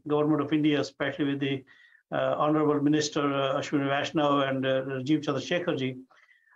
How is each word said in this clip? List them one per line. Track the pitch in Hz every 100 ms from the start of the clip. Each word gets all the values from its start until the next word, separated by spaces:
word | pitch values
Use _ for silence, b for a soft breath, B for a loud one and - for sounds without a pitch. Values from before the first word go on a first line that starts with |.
| 151
government | 147 151 151
of | 143
India, | 156 151 143
especially | 147 - 143 - 147
with | 139
the, | 139 135 - b b b b
uh, | 147 131 -
Honorable | 151 156 151 147
Minister, | 143 151 151 160 143
uh, | 139 135 139
Ashwini | - 151 139
Vaishnaw | 139 151 165 147 143 135
and, | 131 131
uh, | 131
Rajiv | 135 135 131 156
Chandrasekharji, | 147 135 127 175 175 135 131 131 - b b b b